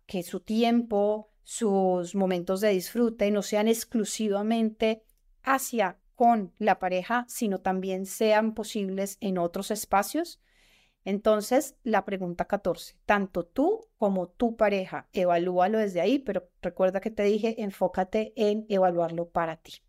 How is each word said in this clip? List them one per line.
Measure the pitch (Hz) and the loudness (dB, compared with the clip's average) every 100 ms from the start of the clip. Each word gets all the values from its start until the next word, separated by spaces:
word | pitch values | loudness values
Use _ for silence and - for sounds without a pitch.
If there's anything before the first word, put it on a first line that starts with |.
| _ | _
que | 190 | -8
su | 170 185 | -6 -8
tiempo, | - 220 233 233 233 208 202 214 214 _ - | -4 0 2 2 2 0 0 0 -6 _ -14
sus | - 226 196 190 180 175 196 | -4 0 2 2 2 -2 -2
momentos | 190 185 175 190 | 0 0 -2 0
de | 214 | 2
disfrute | 190 170 233 240 226 202 | 0 -2 0 0 2 0
no | 208 | 0
sean | 196 214 214 | 0 0 2
exclusivamente | 226 - 233 208 - 220 196 214 226 220 214 220 220 _ _ _ _ | 0 0 -2 -2 -2 -2 0 0 0 0 0 -2 -2 _ _ _ _
hacia | - 269 262 233 190 175 _ _ | -2 -2 -2 -2 -2 -2 _ _
con | 233 233 185 _ | 4 4 0 _
la | 208 185 | 0 2
pareja, | 185 180 180 240 247 | 0 -2 -2 -4 -4
sino | - 220 185 | -4 -2 -2
también | 190 185 190 185 190 | -2 -2 -2 -6 -6
sean | - 220 214 220 220 | 0 2 4 2 -2
posibles | 208 220 196 190 196 - | -6 -4 -4 -4 -6 -6
en | 202 185 | -4 -2
otros | 170 175 196 | -2 -4 -6
espacios. | 208 - 196 208 294 339 - _ _ _ _ _ _ | -6 0 0 2 -2 -4 -8 _ _ _ _ _ _
Entonces, | - 196 214 214 202 254 - - | -4 0 2 2 2 0 0 -8
la | - 214 | -2 0
pregunta | 196 190 180 175 175 | 0 -6 -6 -6 -4
catorce, | 202 190 170 - _ - | -2 -2 -4 -8 _ 0
tanto | 208 196 - 175 | 0 2 -4 -6
tú | - 302 440 - _ | 0 0 0 -6 _
como | 208 190 175 | 0 0 -4
tu | _ 240 226 | _ -2 2
pareja, | 208 202 185 147 - | 2 2 -4 -10 -8
evalúalo | - 180 175 175 180 180 220 | -2 2 2 2 2 2 2
desde | 208 180 | 0 0
ahí, | 185 262 | 0 0
pero | 262 196 - _ | -2 -6 -6 _
recuerda | 180 175 185 190 | -12 0 0 0
que | 220 | -6
te | 220 | -2
dije, | 202 214 220 226 | 0 2 -2 -4
enfócate | 208 196 180 180 190 220 220 240 | -8 -2 -2 -2 -2 -2 -4 0
en | 208 214 214 | 0 0 -2
evaluarlo | 196 185 175 165 165 170 | 2 2 2 -2 -2 -4
para | - 165 160 | -4 -4 -6
ti. | - - | -16 -20